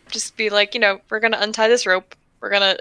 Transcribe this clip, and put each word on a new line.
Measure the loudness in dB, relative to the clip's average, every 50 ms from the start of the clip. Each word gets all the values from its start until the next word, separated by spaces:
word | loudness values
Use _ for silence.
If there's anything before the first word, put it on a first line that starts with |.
| _ -14
Just | -12 -10 -10 -10 _
be | -4 -4 0
like, | 2 0 0 0
you | 0 0
know, | 0 0 0 0 _ -8
"We're | -6 -2
gonna | -2 0 0 0
untie | -2 -4 -2 0 2 2
this | 2 2 2
rope. | 0 0 0 -2 _ -20 _ _ _ _ -10
We're | -6 -2
gonna," | 0 2 2 2 0 2